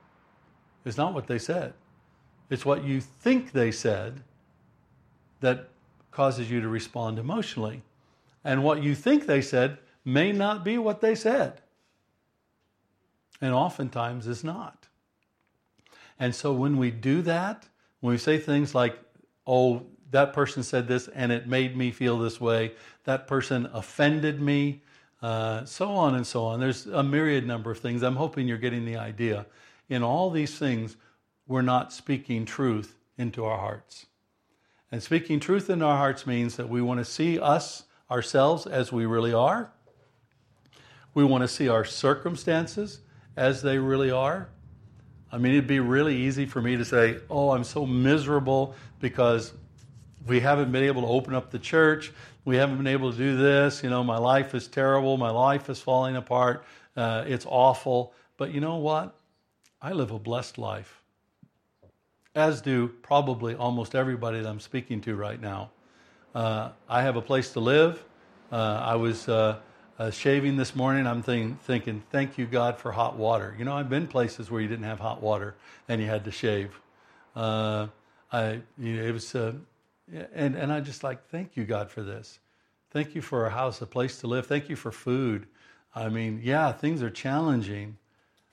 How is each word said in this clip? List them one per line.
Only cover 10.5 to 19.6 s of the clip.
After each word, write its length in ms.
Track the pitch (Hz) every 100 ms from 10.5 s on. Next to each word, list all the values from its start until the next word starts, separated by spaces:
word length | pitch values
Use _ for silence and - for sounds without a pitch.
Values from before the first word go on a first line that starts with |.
| 214
be 160 | 185 240
what 220 | 220 214
they 120 | 220
said. 480 | 220 214 262 135 - _ _ _ _ _ _ _ _ _ _ _ _ _ _ _ _ _ -
And 140 | 135
oftentimes 720 | 127 175 - 131 120 117 123 113
is 180 | 117
not. 440 | 160 196 - - _ _ _ _ _ _ _ _ _ _ _ - - -
And 140 | 123
so 200 | - 147
when 240 | 127 139 139
we 120 | 123
do 320 | 113 131 165
that, 440 | 165 170 196 220 - _ _ _
when 140 | 120
we 40 | 120
say 220 | 156 156
things 340 | 151 143 143
like, 240 | 127 120 - - _ _ _ -
"Oh, 400 | 127